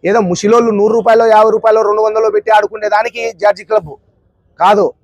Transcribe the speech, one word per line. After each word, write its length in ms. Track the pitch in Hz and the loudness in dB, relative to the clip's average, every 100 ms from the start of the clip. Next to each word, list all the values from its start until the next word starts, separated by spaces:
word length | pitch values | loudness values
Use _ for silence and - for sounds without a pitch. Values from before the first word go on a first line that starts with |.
ఏదో 160 | 165 226 | 0 -2
ముసిలోళ్ళు 500 | 190 175 202 233 233 | -2 -2 0 2 0
నూరు 220 | 208 214 | 0 0
రూపాయలు, 320 | 226 226 226 | 0 2 2
యాభై 260 | 226 214 220 | 4 4 2
రూపాయలు, 300 | 220 220 220 | 0 0 0
రెండు 220 | 208 214 | 0 0
వందలు 280 | 220 214 220 | -2 0 -2
పెట్టి 200 | 208 214 | -2 0
ఆడుకునే 380 | 214 208 214 208 | 0 0 -6 -4
దానికి 440 | 208 226 233 233 | -2 -4 -6 -10
జార్జి 320 | 190 208 202 | -2 -2 -2
క్లబ్ 260 | 185 214 160 135 _ _ _ _ _ _ | -2 -4 -4 -20 _ _ _ _ _ _
కాదు 320 | 175 208 165 - | 0 2 0 -4